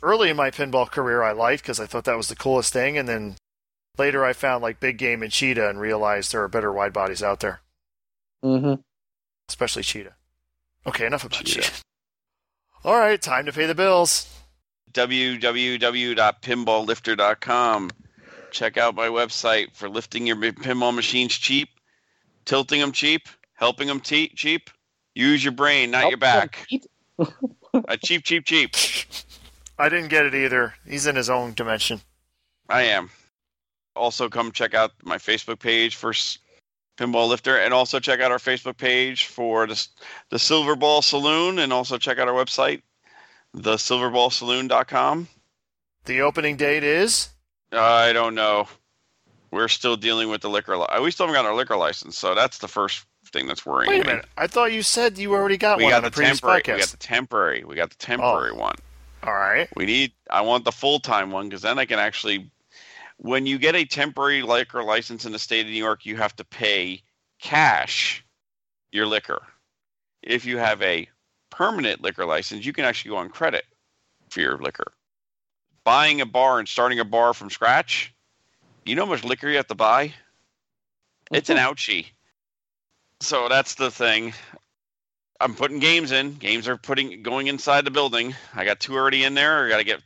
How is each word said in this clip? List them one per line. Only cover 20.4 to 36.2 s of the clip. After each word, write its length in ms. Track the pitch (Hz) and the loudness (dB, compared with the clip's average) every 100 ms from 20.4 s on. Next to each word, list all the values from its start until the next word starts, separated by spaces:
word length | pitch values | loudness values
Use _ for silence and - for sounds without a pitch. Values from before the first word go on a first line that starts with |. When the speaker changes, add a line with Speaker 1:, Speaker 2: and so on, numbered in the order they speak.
| 110 | -2
Speaker 3:
pinball 440 | - 135 123 123 120 | -4 -4 0 0 0
machines 380 | 113 127 123 | 0 0 -2
cheap, 360 | - - 139 151 _ _ _ _ _ _ _ - | -2 0 0 -2 _ _ _ _ _ _ _ -2
tilting 360 | 135 131 147 | 0 2 0
'em 100 | 143 | 0
cheap, 340 | 127 151 160 - - _ - | 0 0 0 -4 -20 _ -2
helping 340 | 120 123 143 | 0 0 -4
'em 100 | 139 | -4
te-, 300 | - 151 160 | -2 0 0
cheap. 400 | - 151 160 - - _ _ _ - | -2 -2 -2 -6 -20 _ _ _ 0
Use 280 | 135 147 | 2 2
your 80 | 139 | 0
brain, 400 | 123 143 143 120 | 0 2 4 2
not 180 | 127 139 | 2 2
your 80 | 120 | 2
Speaker 2:
Help 20 | |
them 280 | 131 110 - | 4 4 2
Speaker 3:
back. 140 | - - | -4 -8
Speaker 2:
eat. 160 | 262 - _ _ - | -8 -8 _ _ -6
<laughs> 80 | 170 - 254 - - 262 - | -6 -4 -10 -10 -4 -2 -2
Speaker 3:
Uh, 80 | 120 | -4
cheap, 200 | - 175 | -2 -2
cheap, 200 | 151 170 151 | 0 -2 2
cheap. 300 | 160 127 - - - - - - - - _ - - | 2 2 0 -2 -4 -8 -14 -18 -20 -20 _ -12 0
Speaker 1:
I 100 | 147 | 2
didn't 180 | 175 156 | 2 2
get 180 | 156 143 | 2 4
it 80 | |
either. 400 | 135 135 127 117 - - | 2 0 0 0 -4 -10
He's 180 | 143 147 | -4 0
in 100 | 135 | 0
his 140 | 120 | 0
own 240 | 127 120 | 0 -2
dimension. 480 | 107 113 110 - 110 - _ _ _ _ _ - | -4 -4 -2 -2 -6 -12 _ _ _ _ _ -2
Speaker 3:
I 140 | 123 | 2
am. 280 | 120 98 87 - _ _ _ _ _ _ _ - | 2 2 -2 -12 _ _ _ _ _ _ _ -4
Also, 340 | 120 - 120 | -2 -2 -4
come 220 | 120 117 | -2 -4
check 220 | 104 113 | -2 0
out 200 | 110 110 - | 2 0 -2
my 140 | 87 85 | -8 -4
Facebook 420 | - 110 - 113 | -2 -2 -4 -6
page 360 | 120 113 113 - | 0 0 0 -2
for 140 | 113 | -4
S-, 300 | 107 | -4